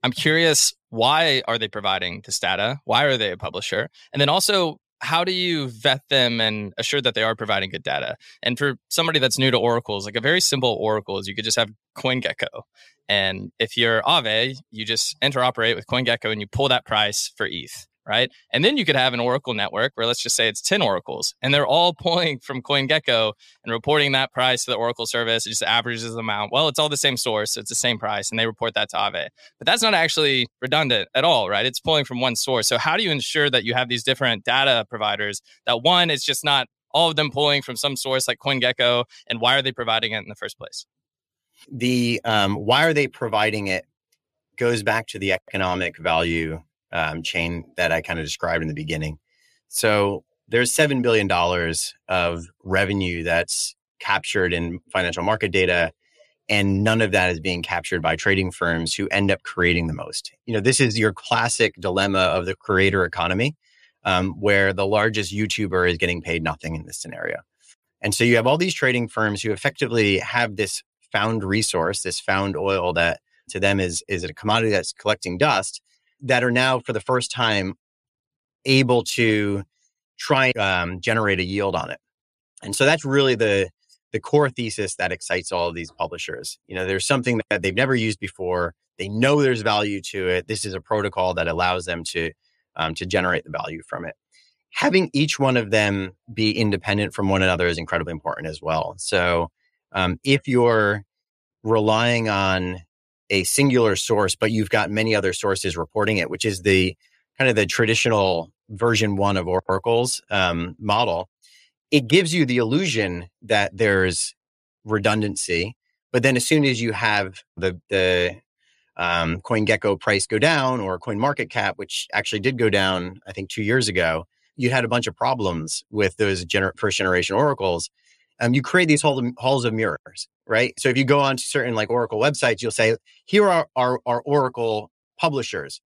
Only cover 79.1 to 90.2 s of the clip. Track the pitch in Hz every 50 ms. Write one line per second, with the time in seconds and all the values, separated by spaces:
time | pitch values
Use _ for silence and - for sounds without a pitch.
79.1 | - - 120 113 107 107 104 101 101 101 95 _ _ _ _ _ _ _ _ _
80.1 | _ _ - - 151 135 135 127 123 117 104 98 95 90 87 87 90 90 85 117
81.1 | 113 113 110 101 98 92 92 90 95 101 101 98 90 87 - - - - _ _
82.1 | _ _ _ _ _ _ _ _ _ _ - 107 101 - 139 139 156 160 151 139
83.1 | 135 139 139 135 127 107 113 107 101 98 95 90 _ _ _ _ _ _ _ _
84.1 | - 113 - - - 147 147 135 123 - 120 113 - - 104 92 - - 95 87
85.1 | 90 87 - - 92 92 87 - 95 90 87 87 82 85 82 80 - _ 87 82
86.1 | 85 85 - - - - - - - _ _ _ 95 92 92 92 98 95 - -
87.1 | 139 135 120 131 120 113 107 _ 104 104 - 98 90 101 127 135 131 123 113 110
88.1 | 104 - - 95 - _ 95 90 90 87 87 85 82 _ _ _ _ _ 95 98
89.1 | 104 110 120 135 147 147 143 135 127 117 107 113 107 104 104 104 101 98 90 -
90.1 | - 101